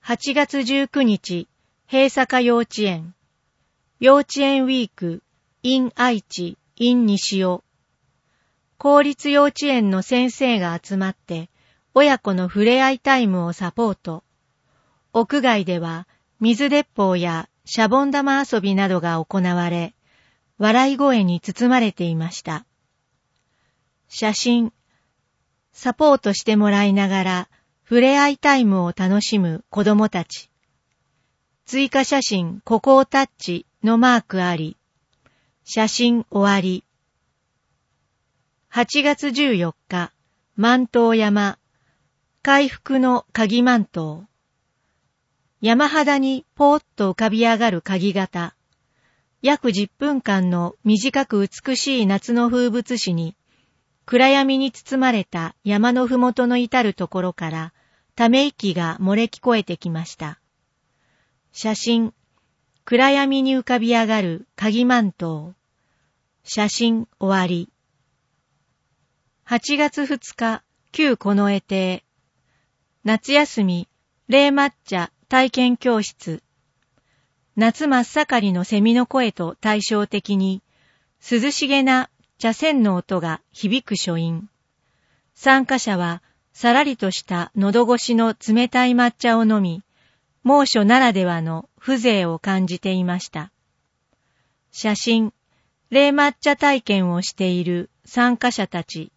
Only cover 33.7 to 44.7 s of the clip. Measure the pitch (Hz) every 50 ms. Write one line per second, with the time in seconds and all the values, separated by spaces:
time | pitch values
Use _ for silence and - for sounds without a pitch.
33.7 | _ _ - 214 226 226 247 254 247 233 - _ - 190 180 180 175 165 160 156
34.7 | 185 _ _ _ _ _ _ _ _ _ _ _ _ _ _ _ _ _ _ -
35.7 | - 226 220 214 - - 240 240 240 233 220 _ - 202 196 202 196 196 180 190
36.7 | 180 175 _ _ _ _ _ _ _ _ _ _ _ _ _ _ _ _ _ _
37.7 | _ _ _ _ _ _ _ _ _ _ _ _ _ _ _ _ _ _ _ _
38.7 | - 240 240 - - 294 269 294 294 - - 285 240 269 294 277 233 180 175 165
39.7 | - _ _ _ - 180 175 - _ _ _ _ _ _ _ _ _ - 208 233
40.7 | 247 254 254 233 - 240 233 233 226 226 214 208 202 208 202 202 190 _ _ _
41.7 | _ _ _ _ _ _ _ _ _ _ _ _ _ _ _ 277 277 277 285 262
42.7 | - - _ - 269 262 254 254 247 247 - _ _ - 226 202 220 240 247 247
43.7 | 247 233 196 _ - 175 160 156 151 165 196 _ _ _ _ _ _ _ _ _